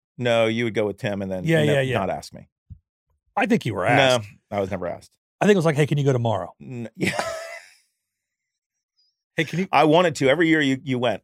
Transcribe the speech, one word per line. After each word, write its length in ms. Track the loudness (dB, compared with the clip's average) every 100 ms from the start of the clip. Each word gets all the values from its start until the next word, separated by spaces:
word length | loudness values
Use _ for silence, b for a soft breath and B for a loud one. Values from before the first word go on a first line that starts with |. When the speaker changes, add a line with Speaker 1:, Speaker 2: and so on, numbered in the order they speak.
| _ -6
Speaker 1:
No, 280 | 0 2 2
you 180 | 0
would 100 | -2
go 120 | -2 -2
with 120 | -2
Tim 240 | -6 -6
and 80 | -6
then 120 | -6
Speaker 2:
Yeah, 200 | 0 2
Speaker 1:
ne-, 100 | 2
Speaker 2:
yeah, 60 | 0
yeah. 180 | 0 -2
Speaker 1:
not 120 | -4
ask 220 | -6 -10
me. 160 | -20 -20 _ _ -20 _ _ _ _ _ -4
Speaker 2:
I 100 | 0
think 180 | 0 -2
you 80 |
were 100 | -4
Speaker 1:
No, 60 | 2
Speaker 2:
asked. 380 | 4 4 2 -2 -18 -8
Speaker 1:
I 100 | -4
was 100 | -4
never 160 | -4 -8
asked. 300 | -10 -16 _ _ -2
Speaker 2:
I 60 | 2
think 100 | 4
it 20 |
was 60 |
like, 100 | 2 2
"Hey, 100 | 0
can 120 | 0
you 60 |
go 80 | 0
tomorrow?" 420 | 0 0 -2 -4 -14
Speaker 1:
N-, 280 | -16 -12 -12
<laughs> 40 | -6
yeah. 240 | -6 -4 -6 -8 -12 B B B B _ _ _ _ _ _ _ _ _ _ _ _ _ _ -4
Speaker 2:
"Hey, 80 |
can 140 | -4 -2
you" 80 | 0
Speaker 1:
I 120 | 4
wanted 300 | 6 6 4 2
to. 120 | 2
Every 200 | 4 4
year 120 | 2
you, 200 | 2 -2
you 140 | -4 -2
went, 240 | -2 -2